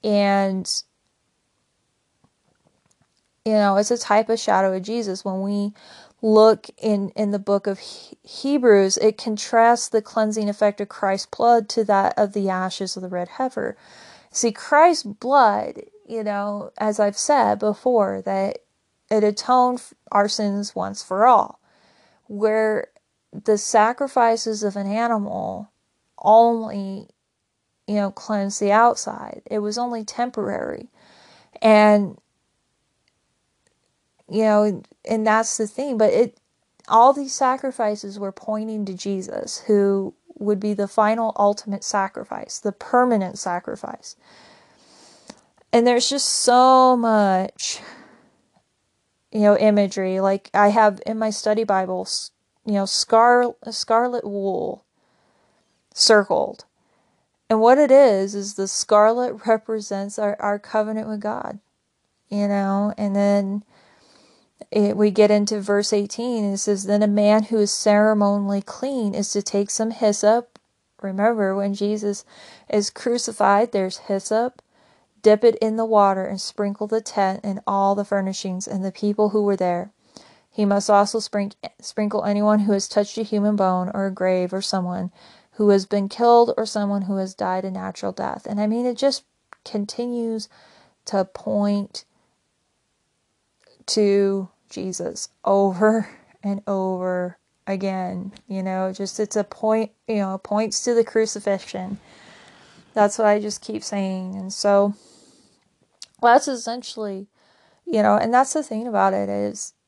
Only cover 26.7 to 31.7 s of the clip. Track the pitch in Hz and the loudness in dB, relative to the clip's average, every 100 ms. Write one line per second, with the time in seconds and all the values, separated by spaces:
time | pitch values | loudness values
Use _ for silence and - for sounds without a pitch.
26.7 | 202 196 196 - _ _ _ _ _ _ | -8 -8 -10 -14 _ _ _ _ _ _
27.7 | _ - 208 202 196 - 214 196 202 202 | _ -4 -2 -2 -6 -6 -4 -2 -2 2
28.7 | 208 240 - - - - - - 214 208 | 6 4 2 -8 -12 -14 -16 -8 -6 -4
29.7 | 220 240 233 214 - 247 247 202 196 - | -6 -6 -6 -10 -6 -6 -4 -6 -6 -6
30.7 | - - _ _ _ _ _ _ - 220 | -10 -14 _ _ _ _ _ _ 0 4